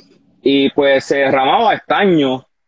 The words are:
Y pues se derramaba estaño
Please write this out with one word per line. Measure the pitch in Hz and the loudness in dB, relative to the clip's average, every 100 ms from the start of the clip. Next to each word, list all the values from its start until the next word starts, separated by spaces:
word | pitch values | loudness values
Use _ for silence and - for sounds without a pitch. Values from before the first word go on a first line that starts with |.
| - _ _ _ | -20 _ _ _
Y | - 139 139 | -2 0 0
pues | - 139 135 | 0 0 0
se | - 143 | 0 -2
derramaba | 135 135 131 262 226 | 0 0 0 0 0
estaño | 147 - 156 196 165 135 127 - _ | -2 -4 -2 0 2 0 -4 -10 _